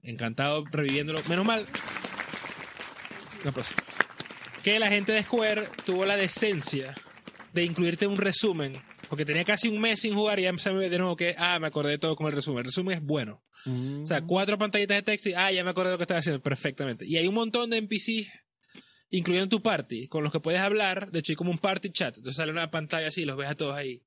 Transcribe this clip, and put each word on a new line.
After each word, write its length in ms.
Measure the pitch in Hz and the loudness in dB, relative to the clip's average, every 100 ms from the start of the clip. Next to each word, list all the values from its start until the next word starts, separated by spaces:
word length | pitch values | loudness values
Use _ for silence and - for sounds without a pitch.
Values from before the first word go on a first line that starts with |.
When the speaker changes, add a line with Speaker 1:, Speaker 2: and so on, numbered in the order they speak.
Speaker 1:
Encantado 600 | - 113 117 117 139 151 147 | -10 -6 -4 0 0 0 -2
reviviéndolo. 480 | 147 143 139 147 156 156 | -2 0 0 0 -4 0
Menos 180 | 170 202 | 0 2
mal. 180 | 226 208 277 - - - - - - - - - - - - - - - - | 2 0 -8 -6 -6 -8 -8 -8 -8 -10 -12 -14 -14 -14 -14 -14 -14 -14 -6
Un 60 | 143 | -6
aplauso. 260 | 131 117 - - - - - - - - - | -4 -4 -6 -6 0 0 0 -12 -12 -14 -2
Que 160 | - 214 | 2 4
la 80 | 214 | 6
gente 240 | 202 196 | 4 4
de 100 | 214 | 2
Square 460 | 202 240 214 208 214 - | 4 2 4 2 -2 -6
tuvo 200 | - 185 | -2 2
la 120 | 196 202 | 2 4
decencia 800 | 190 - 214 190 - 139 131 139 - - - - - | 2 2 2 2 0 -2 -4 -12 -16 -20 -20 -18 -6
de 100 | 175 | 0
incluirte 440 | 170 165 170 170 202 | 0 2 2 2 0
un 80 | 202 | 2
resumen, 560 | 202 180 220 170 139 135 - - - | 2 2 2 2 -2 -6 -16 -20 -8
porque 160 | 143 | -4
tenía 200 | 151 151 | 0 2
casi 240 | 170 208 233 | 2 2 2
un 120 | 214 | 2
mes 200 | 220 208 | 2 2
sin 140 | 226 | 2
jugar 260 | 208 214 202 | 2 2 2
y 20 | |
ya 160 | 185 180 | 0 0
se 140 | 202 | 0
me 180 | 190 190 | 0 0
de 80 | 175 | 2
nuevo 160 | 185 | 0
que, 220 | 170 175 175 | 2 0 2
ah, 220 | 175 175 | 0 2
me 80 | 156 | 0
acordé 240 | 151 147 | 0 0
de 60 | 147 | 0
todo 180 | 160 156 | 0 0
con 100 | 156 | 0
el 60 | |
resumen. 260 | 143 139 127 | 0 -2 -2
El 40 | |
resumen 320 | 123 160 185 180 | -2 -2 -2 -2
es 40 | |
bueno. 400 | 147 151 110 104 _ - | 0 0 0 -8 _ -12
Speaker 2:
Mm. 380 | - 127 131 143 | -4 -4 -2 -6
Speaker 1:
O 40 | 151 | -2
sea, 160 | 160 | -2
cuatro 360 | 165 180 196 208 | 2 2 2 2
pantallitas 380 | 208 208 202 202 | 2 2 4 2
de 60 | |
texto 260 | 202 208 214 | 2 0 0
y, 60 | |
ah, 180 | 175 190 | 2 4
ya 100 | 190 | 4
me 80 | 180 | 2
acordé 200 | 180 185 | 2 2
de 20 | |
lo 40 | 180 | 0
que 60 | |
estaba 140 | 170 175 | 0 0
haciendo 240 | 151 143 | 2 0
perfectamente. 640 | 139 135 151 135 139 117 101 | 0 0 -2 -2 -4 -4 -2
Y 100 | 160 | 2
hay 120 | 170 | 2
un 60 | |
montón 360 | 208 226 240 240 | 2 0 0 0
de 60 | 226 | 0
N 80 | 214 | 0
P 100 | 220 | -2
Cs, 300 | - 220 208 - _ _ _ - - _ _ | 0 -2 -4 -12 _ _ _ -20 -20 _ _
incluyendo 380 | 185 170 180 190 | 0 2 2 2
tu 140 | 220 | 2
party, 460 | 226 180 120 113 131 | 2 0 -2 -8 -4
con 160 | 160 | -2
los 80 | 147 | 0
que 80 | 156 | 0
puedes 200 | 156 175 | 0 2
hablar. 520 | 196 214 202 185 196 | 2 2 2 0 -2
De 80 | 165 | -4
hecho, 100 | 156 | -2
hay 40 | 156 | -2
como 160 | 175 | 0
un 60 | 165 | 2
party 320 | 196 190 196 | 2 0 -2
chat. 260 | - 151 117 | -2 -2 -4
Entonces 200 | 123 135 | -8 -4
sale 140 | 160 | -2
una 180 | 160 165 | -2 -2
pantalla 340 | 165 151 165 156 | -2 -2 -2 -2
así 160 | 156 | -2
y 20 | |
los 120 | 156 135 | -4 -2
ves 120 | 139 | -4
a 60 | |
todos 220 | 143 151 143 | -2 -4 -4
ahí. 260 | 139 123 | -6 -8